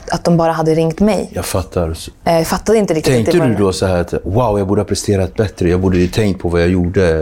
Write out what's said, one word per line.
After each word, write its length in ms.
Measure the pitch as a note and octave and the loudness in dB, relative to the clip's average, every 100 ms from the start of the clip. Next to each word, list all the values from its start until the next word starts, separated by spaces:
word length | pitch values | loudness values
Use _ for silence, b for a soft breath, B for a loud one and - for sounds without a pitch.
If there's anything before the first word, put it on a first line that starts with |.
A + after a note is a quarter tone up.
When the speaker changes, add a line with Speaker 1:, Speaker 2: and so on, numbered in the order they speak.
| - | -8
Speaker 1:
att 140 | E3 | -4
de 120 | F3 E3+ | 2 2
bara 160 | E3 | 2
hade 220 | D#3+ D#3+ | 0 0
ringt 260 | D#3+ D#3+ D#3 | 2 0 0
mig. 300 | G#3 F#3 - | 0 0 -4
Speaker 2:
Jag 120 | F2 | -8
fattar. 520 | - F#2+ - F#2 D#2+ D#2+ - - | -4 -4 -4 -2 -2 -4 -12 -6
Speaker 1:
Eh, 120 | F3 E3 | -2 0
jag 80 | E3 | 0
fattade 320 | F#3 - A3 | -2 0 0
inte 160 | G3 | 2
riktigt 200 | D#3+ D3+ | 0 0
Speaker 2:
Tänkte 160 | B2 G#2+ | 0 2
Speaker 1:
att 40 | |
det 60 | E3+ | 2
var 60 | C#3 | 2
Speaker 2:
du 60 | |
då 180 | G2+ G2 | 2 0
så 140 | F#2 F#2+ | 0 0
här 100 | F2+ | 0
att, 140 | E2+ - | -2 -4
"Wow, 340 | - G#2+ A#2+ G#2 | -2 0 2 0
jag 100 | G2 | 0
borde 120 | G2+ | 0
ha 60 | F#2+ | 0
presterat 480 | G2 - G2 F#2 | -2 -2 0 0
bättre. 340 | - G#2+ - F2 | -2 -4 0 0
Jag 120 | F2+ | 2
borde 180 | F#2 F2+ | 2 2
ju 80 | F2+ | 0
tänkt 360 | - G#2 F2+ | 0 0 0
på 60 | F2 | -2
vad 120 | E2+ | 0
jag 80 | F2 | 2
gjorde"? 340 | F#2+ F2 F#2+ F2+ D#2+ | 2 0 2 2 2